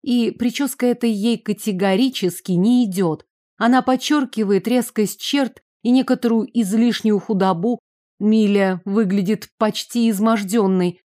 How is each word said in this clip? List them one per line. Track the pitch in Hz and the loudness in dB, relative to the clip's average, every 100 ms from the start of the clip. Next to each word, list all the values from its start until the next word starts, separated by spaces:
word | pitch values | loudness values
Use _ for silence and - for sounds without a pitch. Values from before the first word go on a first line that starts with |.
И | - 240 220 | 0 0 0
прическа | - 240 - 277 - 247 | -2 -4 -2 -6 -2 -2
эта | 240 233 | 0 -2
ей | 208 220 226 | 0 -2 -2
категорически | - 202 214 185 196 190 262 - 180 175 - | -4 -6 -4 -2 0 2 0 0 -4 -4 -2
не | 175 202 247 | 0 4 2
идет. | 233 185 175 - _ _ _ _ | 2 0 -2 -4 _ _ _ _
Она | 233 254 | 2 2
подчеркивает | 254 254 - 302 269 - 196 196 226 | 2 -2 0 -2 -2 -4 0 0 2
резкость | 247 233 - 202 - | -2 -2 -2 -4 -4
черт | - 285 262 - _ _ | -4 -2 -2 -6 _ _
и | 240 | 0
некоторую | 254 254 254 240 226 208 | 2 2 0 0 0 0
излишнюю | 233 196 220 240 - 220 202 | -2 0 2 0 0 0 0
худобу. | - 196 190 170 214 240 _ _ _ _ | 0 0 0 0 -2 -4 _ _ _ _
Миля | 208 220 208 202 190 185 | 2 2 2 2 0 -2
выглядит | 196 202 202 202 185 214 - _ | -2 -2 0 0 0 -4 -6 _
почти | 214 208 - 240 226 | -2 -2 -6 0 0
изможденной. | 196 220 226 196 226 196 185 180 175 | 2 0 0 0 0 2 2 0 -4